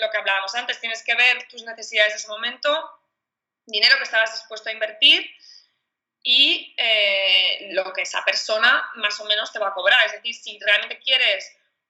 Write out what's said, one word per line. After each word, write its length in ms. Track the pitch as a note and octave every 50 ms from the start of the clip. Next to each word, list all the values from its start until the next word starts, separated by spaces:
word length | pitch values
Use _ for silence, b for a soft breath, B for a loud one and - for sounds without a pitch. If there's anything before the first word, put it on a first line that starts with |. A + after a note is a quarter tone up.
lo 80 | A3 G#3+
que 80 | G#3+
hablábamos 380 | - - G3+ G3 F#3+ F#3+ G3 A3+
antes, 240 | A#3+ A#3+ B3 A#3+ -
tienes 240 | A#3 A3+ A3+ A3 -
que 100 | A#3+ A#3
ver 340 | A#3+ B3 B3 A#3+ A#3+ -
tus 140 | - B3 A#3+ A3+
necesidades 500 | A#3 A3 A3+ G#3+ - A3+ G#3+ G#3+ G#3 G#3+
de 40 |
ese 100 | G#3+ - G#3+
momento, 600 | G#3+ G#3+ A3+ A#3+ B3+ - - D4 D4+ D#4+ D#4+ - - _ _ _ _ _ _ _ _ _ _ _ _ _ _
dinero 280 | A3+ G#3+ G#3 A3 B3 C4+
que 60 | C4 B3+
estabas 280 | - A#3+ A3 A3 A3 -
dispuesto 360 | - - - A3 G#3+ - -
a 40 | A3
invertir 560 | A3 A3 A3 G#3+ - C#4 D4 D#4+ F4+ - - - B B B B B B B B B _ _ _ _ _ _ _ _ -
y, 500 | - B3 C4+ C#4+ D#4 F4 - - - _
eh, 920 | - A#3+ A3+ A3 G#3+ G3+ G3+ G3 G3 G3 F#3+ F#3 F#3 F#3 F3+ - - G3+ G3 F#3
lo 180 | F#3+ F#3 F#3+ F#3
que 100 | F#3 F3+
esa 200 | - - F#3 -
persona 680 | F#3+ G3+ - - - A3 A3 A#3 A#3+ C#4 D4 - - -
más 240 | A#3 G#3 G#3 G#3 -
o 60 | G#3+
menos 260 | G#3 G#3+ G#3 A3 -
te 80 | - A3
va 100 | G#3 G3
a 40 | F#3+
cobrar. 320 | F#3 F3+ G3 B3 B3 A3
Es 80 | G#3 G#3+
decir, 200 | G#3 - A#3+ A#3
si 260 | - - A3 G#3 G#3
realmente 400 | G3+ G#3 G#3 G#3 A3 A3+ A#3+ -
quieres 520 | - C4 C4 B3+ B3 A3 G3 F#3+ - - - _ _ _ _ _ _